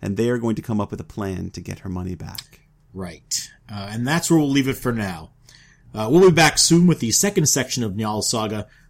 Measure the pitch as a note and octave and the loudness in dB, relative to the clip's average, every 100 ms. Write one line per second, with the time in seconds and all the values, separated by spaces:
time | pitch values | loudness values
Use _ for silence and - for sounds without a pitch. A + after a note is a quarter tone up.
0 | G2+ G2 A#2 B2 A2+ A2 - G#2+ G2+ G2+ | -6 -2 0 0 -2 -2 -2 -4 -4 -8
1 | - - G2 F#2 F2+ F#2 F#2 F#2 G2 F2+ | -10 -8 -6 -6 -8 -10 -12 -12 -8 -8
2 | F2+ F2+ - - - - _ _ _ F#2+ | -8 -10 -12 -14 -16 -20 _ _ _ -14
3 | F2+ D2+ - - - _ - G#2 G2 A2 | -12 -14 -10 -8 -10 _ -14 -12 -8 -6
4 | B2 E3 - E3 D3 C#3 C3+ B2+ B2+ A2+ | -2 0 2 2 4 2 0 -2 -2 -2
5 | G2+ E2 - _ - - _ _ - G#2 | -4 -8 -14 _ -20 -20 _ _ -12 -6
6 | A2 D#3+ F#3+ D#3+ D#3 - - E3+ F3 D3+ | 2 6 8 8 4 4 4 6 6 4
7 | A#2 - G3+ G3+ D3 C#3 B2+ B2+ A2 G2 | 0 0 0 0 0 0 -2 -4 -4 -4
8 | A2 G#2 - A#2 G#2+ G#2+ - _ | -4 -2 -2 -2 -2 -6 -10 _